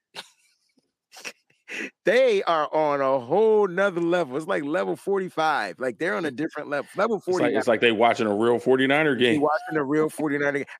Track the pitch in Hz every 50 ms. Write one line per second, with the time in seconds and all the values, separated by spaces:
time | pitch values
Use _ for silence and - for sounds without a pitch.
0 | _ _ _ - - - _ _ _ _ _ _ _ _ _ _ _ _ _ _
1 | _ _ - - - - - _ _ _ _ _ _ - - - - - - _
2 | _ 170 202 254 269 247 214 196 - - 170 156 151 135 - 156 156 147 143 139
3 | 139 131 135 135 120 120 156 202 220 220 214 214 208 190 170 185 196 202 170 175
4 | 170 170 175 180 165 127 123 147 160 170 196 175 147 143 156 185 196 190 170 147
5 | - 190 196 196 190 165 - 156 156 156 147 127 107 95 82 - 123 131 117 -
6 | 156 180 208 202 170 151 127 113 151 160 - 151 147 127 143 139 127 - - 170
7 | 202 233 220 180 - 175 185 180 131 120 98 120 127 123 113 104 120 120 113 101
8 | 117 117 110 110 117 107 101 104 113 117 120 113 - 123 131 131 135 135 139 151
9 | 160 151 139 - 120 120 117 147 143 151 151 160 - - 160 151 143 131 151 156
10 | 156 156 - - 160 151 139 143 143 143 139 143 131 - -